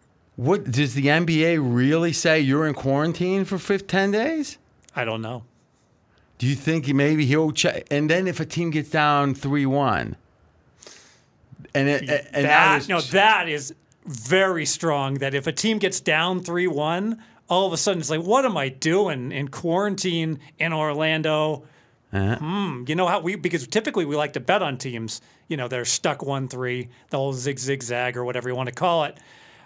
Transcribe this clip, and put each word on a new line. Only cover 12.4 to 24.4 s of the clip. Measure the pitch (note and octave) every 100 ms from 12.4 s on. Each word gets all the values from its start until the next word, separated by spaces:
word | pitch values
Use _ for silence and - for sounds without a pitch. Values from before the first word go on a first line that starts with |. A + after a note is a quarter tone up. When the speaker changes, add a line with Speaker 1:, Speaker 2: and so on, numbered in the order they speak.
| D3
Speaker 2:
that, |
Speaker 1:
that | D#3 F#3+ G3+
is | A3+
Speaker 2:
no, | F3
that | C3+ F#3 G#3+ G3+ E3+
is | D3 C#3+ - _ _ -
very | B2+ A2+ F#3 F#3+ E3+
strong, | C#3 - E3 C#3+ C3+ C#3
that | C3+
if | C#3 D#3+
a |
team | D#3 A3 G#3+
gets | F#3 -
down | - D#3 F3 F3+
three | F3+ F3 F3+
one, | C#3+ D3+ F3 G#3+ A3+ - - -
all | F3+ F#3+
of |
a | D#3+
sudden | G#3 F3+
it's | D3
like, | D#3+
"What | F3 C4
am | C4 E3
I | C3+
doing | C3+ D#3 F#3 F#3+ C3+ B2
in | C#3+ C#3
quarantine | - E3+ F3 G#3 F#3+ F#3 E3+ D#3+ D3 - -
in | E3
Orlando?" | D#3+ D#3 D3 D#3 D#3+ D#3 D3+ D#3 D3 - _ _ _ _
Speaker 1:
Uh-huh. | G2 G2 B2
Speaker 2:
Hmm. | D#3 G3+ F#3+ B2+ B2
You | E3
know | F3+
how | F#3+
we, | E3+ G3
because | D#3+ E3 C3
typically | G#3+ A3+ G#3
we | D3+ D3
like | D3
to | C#3+